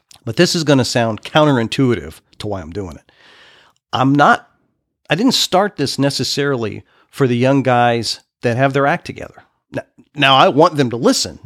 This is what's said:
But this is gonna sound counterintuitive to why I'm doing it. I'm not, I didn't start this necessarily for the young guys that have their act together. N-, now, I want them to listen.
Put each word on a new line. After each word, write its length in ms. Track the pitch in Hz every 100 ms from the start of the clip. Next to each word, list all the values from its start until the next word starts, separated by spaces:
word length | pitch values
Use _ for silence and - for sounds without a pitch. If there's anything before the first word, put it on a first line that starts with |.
| _ _ -
But 100 | 113
this 180 | 175
is 80 | 175
gonna 220 | 151 135
sound 380 | 117 123 113 104
counterintuitive 1000 | - 156 151 131 110 - 131 104 71 - _ -
to 60 | 107
why 140 | 98
I'm 120 | 85
doing 240 | 95 92 90
it. 140 | _ _ _ - - _ _ _ _
I'm 200 | - 131
not, 320 | 143 160 240 - _ _ _ _ _ -
I 60 |
didn't 180 | 151 254
start 440 | - - 185 202 -
this 220 | 139 -
necessarily 840 | 139 - 123 - 143 131 110 101 - _ _
for 160 | - 135
the 100 | 120
young 260 | 127 139
guys 580 | 127 120 120 117 107 - _ _
that 160 | 123 117
have 160 | 139
their 120 | 139 139
act 200 | 170 -
together. 360 | - 107 - _ _ _
N-, 100 | 113 - _ _
now, 220 | 147 139 135
I 120 | 180
want 280 | 127 175 147
them 140 | 127
to 80 | 117
listen. 400 | 196 254 92 -